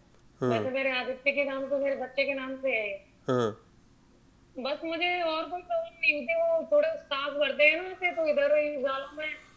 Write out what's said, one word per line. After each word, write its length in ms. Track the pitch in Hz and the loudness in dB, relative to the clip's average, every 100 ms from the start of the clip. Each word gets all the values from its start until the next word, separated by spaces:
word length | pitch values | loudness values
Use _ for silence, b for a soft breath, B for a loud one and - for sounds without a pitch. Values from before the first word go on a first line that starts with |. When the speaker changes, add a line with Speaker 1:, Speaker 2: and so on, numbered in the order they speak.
| - - - - | -20 -20 -20 -2
Speaker 1:
हम्म। 120 | 127 | 2
Speaker 2:
वैसे 180 | 233 254 | 2 0
मेरे 200 | 262 269 254 | 0 0 0
आदित्य 340 | 247 262 285 | -4 -2 0
के 120 | 277 | 0
नाम 220 | 277 269 269 | 0 -2 -2
तो 120 | 277 | 0
मेरे 180 | 277 262 | 0 -2
बच्चे 280 | 254 - | -4 -2
के 100 | 269 | -2
नाम 220 | 269 262 262 | -2 -6 -4
से 140 | 262 | -2
है। 360 | 220 208 196 - - - | -2 -4 -8 -16 -8 0
Speaker 1:
हम्म। 200 | 123 113 - - - - - - - - - - 262 | 2 2 -2 -16 -20 -20 -20 -20 -20 -20 -20 -16 -8
Speaker 2:
बस 160 | 254 302 | -4 -4
मुझे 380 | 330 330 359 359 | -4 -2 0 0
और 200 | 330 320 | 0 -2
कोई 200 | 311 359 | -4 -8
प्रॉब्लम 380 | 494 679 659 - | -4 -4 -4 0
नहीं 140 | 640 | 0
होती, 200 | 587 - | 0 0
वो 340 | 659 659 466 - | 0 2 2 4
थोड़े 160 | 587 622 | 4 4
सांस 440 | 640 - 277 285 | -2 -6 -4 -2
भरते 320 | 285 277 247 | 0 0 6
हैं 180 | 302 320 | 4 4
ना 60 | 370 | -2
ऐसे, 240 | 359 359 | -4 -4
तो 140 | 339 311 | 0 2
इधर 320 | 285 285 302 | 4 4 4
ही 240 | 294 294 | 2 -2
गालों 300 | 269 269 277 | -2 -2 -6
में 160 | 294 311 302 - | -8 -10 -10 -16